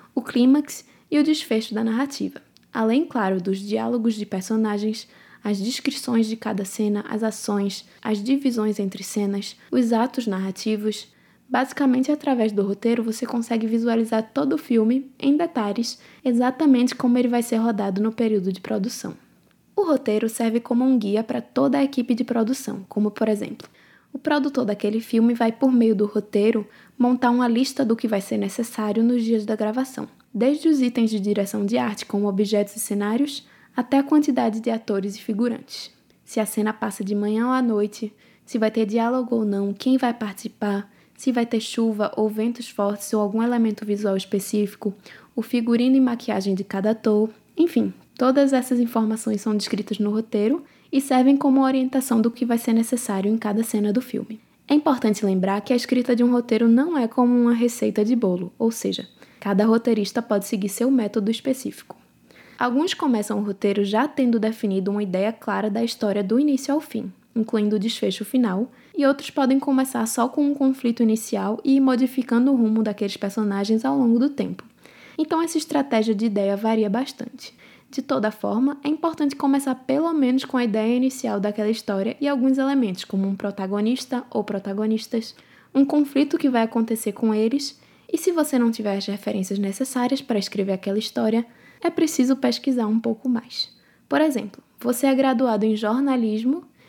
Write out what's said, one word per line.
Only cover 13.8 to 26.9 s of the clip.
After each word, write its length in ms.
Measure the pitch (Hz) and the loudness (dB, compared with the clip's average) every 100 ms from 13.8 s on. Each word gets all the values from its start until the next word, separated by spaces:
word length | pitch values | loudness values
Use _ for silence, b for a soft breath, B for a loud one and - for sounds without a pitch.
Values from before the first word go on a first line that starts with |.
| 233 226 226 220 220 | 0 0 0 -2 -2
todo 220 | 277 269 | -2 0
o 40 | 302 | -2
filme, 540 | - 226 220 262 269 - | 0 2 4 2 -2 -4
em 180 | 277 294 | 0 2
detalhes, 640 | 339 254 208 202 233 - B B | 0 -2 -2 -2 -4 -8 B B
exatamente 680 | 262 240 254 262 311 247 254 | 0 2 2 2 4 6 4
como 240 | - 254 247 | 2 2 2
ele 100 | 247 | 2
vai 140 | 240 | 0
ser 140 | 233 226 | 0 0
rodado 460 | 226 208 196 196 | 0 0 0 0
no 80 | 220 | 0
período 400 | 220 226 214 185 | 0 0 2 0
de 100 | 190 | -4
produção. 540 | - 214 220 - 190 - _ _ _ _ _ - | -4 -2 -4 -6 -12 -14 _ _ _ _ _ -2
O 80 | |
roteiro 440 | 359 269 247 214 226 | 0 0 0 0 0
serve 320 | - 226 233 | -2 0 -2
como 240 | - 240 | 0 0
um 140 | 262 254 | 2 2
guia 260 | 202 208 | 2 -2
para 160 | 226 247 | -2 -6
toda 380 | - 247 277 277 | -4 0 2 2
a 40 | |
equipe 320 | 277 262 233 | 0 0 -2
de 80 | 233 | -2
produção, 600 | - 233 220 262 - 202 190 | 0 0 0 -2 -6 -10 -6
como, 240 | 214 208 | -2 -2
por 200 | - 220 | 0 -2
exemplo, 360 | 208 - - - b b b b | -2 -4 -12 -18 b b b b
o 60 | 269 | -8
produtor 480 | 302 294 277 269 214 | -2 0 0 -2 -2
daquele 340 | 202 208 220 | -2 -2 -2
filme 320 | - 226 233 | 0 2 2
vai, 200 | 233 226 | 2 0
por 200 | 226 269 | 2 2
meio 220 | 247 226 | 4 4
do 100 | 202 | 4
roteiro, 600 | 208 208 202 208 214 226 202 B B | 0 -2 -2 2 2 2 -2 B B